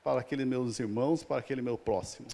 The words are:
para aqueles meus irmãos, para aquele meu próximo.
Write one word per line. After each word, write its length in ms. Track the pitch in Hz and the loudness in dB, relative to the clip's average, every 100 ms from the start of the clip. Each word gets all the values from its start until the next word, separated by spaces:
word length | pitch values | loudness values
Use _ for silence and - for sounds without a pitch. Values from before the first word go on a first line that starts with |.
para 160 | 143 131 | 0 0
aqueles 260 | 120 139 131 | 0 0 2
meus 360 | 127 123 113 | 2 0 -2
irmãos, 420 | 110 107 139 160 | -2 2 2 2
para 140 | - 135 | 0 -2
aquele 240 | - 131 | -2 -2
meu 160 | 123 117 | -2 -2
próximo. 500 | - 98 - - - | 0 0 -2 -10 -14